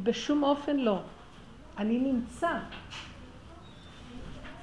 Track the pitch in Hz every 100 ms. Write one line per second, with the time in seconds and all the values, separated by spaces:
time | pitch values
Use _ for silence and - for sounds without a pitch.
0 | 196 226 - 294 277 285 302 285 233 185
1 | - - - - - - - - 214 240
2 | 269 247 - - 339 247 190 - - -
3 | - - - - - - - - - -
4 | - 247 - - - -